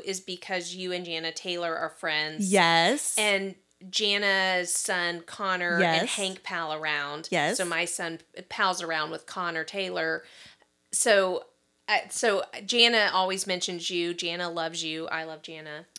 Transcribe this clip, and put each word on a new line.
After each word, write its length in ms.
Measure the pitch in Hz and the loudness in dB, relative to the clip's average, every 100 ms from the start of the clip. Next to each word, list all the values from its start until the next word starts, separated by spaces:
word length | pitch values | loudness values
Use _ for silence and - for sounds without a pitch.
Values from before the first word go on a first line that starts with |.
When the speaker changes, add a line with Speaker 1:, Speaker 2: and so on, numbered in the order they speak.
| - | -6
Speaker 1:
is 140 | 185 | -6
because 540 | - 180 - 185 170 185 | -8 -10 -6 -6 -4 -8
you 160 | 180 | -4
and 100 | 180 | -4
Jana 280 | 175 160 165 | -4 -4 -4
Taylor 420 | 160 185 175 170 160 | -6 -6 -4 -2 -2
are 140 | 160 | -4
friends. 600 | - 165 151 156 156 196 | -4 -2 0 -2 -2 2
Speaker 2:
Yes. 680 | 190 170 165 170 285 - - | 6 6 6 6 4 0 0
Speaker 1:
And 380 | 214 196 196 185 _ _ 190 | 2 2 -2 -8 _ _ -8
Jana's 840 | 180 208 202 202 190 190 180 175 | -2 0 2 4 4 4 2 0
son, 520 | - - 185 175 170 - | -2 0 0 0 -4 -10
Connor, 480 | - 196 180 175 | -6 -2 0 2
and 80 | 175 | 4
Speaker 2:
Yes. 320 | 180 160 240 - | 4 4 0 -2
Speaker 1:
Hank 280 | 190 185 | -4 -6
pal 280 | - 180 160 | -6 -6 -4
around. 560 | 156 156 147 143 147 160 | -2 -2 -2 -2 -6 -2
Speaker 2:
Yes. 260 | 170 151 202 | 2 2 0
Speaker 1:
So 80 | 180 | 0
my 200 | 165 170 | 0 -2
son 340 | - 170 165 - - 185 | -4 -6 -8 -12 -18 -8
pals 340 | - 196 180 | 0 0 0
around 260 | 170 160 156 | -2 -2 -2
with 160 | 160 - | -6 -8
Connor 380 | 190 175 165 | -6 -4 -4
Taylor. 600 | 160 196 185 180 160 160 - - - - _ _ _ | -4 -6 -4 -2 -2 -2 -6 -20 -20 -20 _ _ _
So, 540 | - 240 202 190 175 - _ _ _ - | 0 6 6 6 0 -6 _ _ _ 0
uh, 100 | 214 - | 0 0
so 320 | - 233 196 - - | 0 2 2 0 -8
Jana 460 | 202 240 233 226 202 | -2 4 6 6 4
always 360 | 175 185 190 190 | 4 2 0 -2
mentions 420 | 180 185 175 170 | -2 -4 -6 -4
you. 240 | 175 170 | -2 -2
Jana 380 | 175 175 170 175 | -4 -4 -4 -4
loves 320 | 170 160 165 | -4 -4 -4
you. 240 | 165 160 165 | -6 -6 -6
I 160 | 160 | -6
love 180 | 160 156 | -6 -12
Jana. 460 | - 160 156 151 175 | -14 -14 -12 -14 -14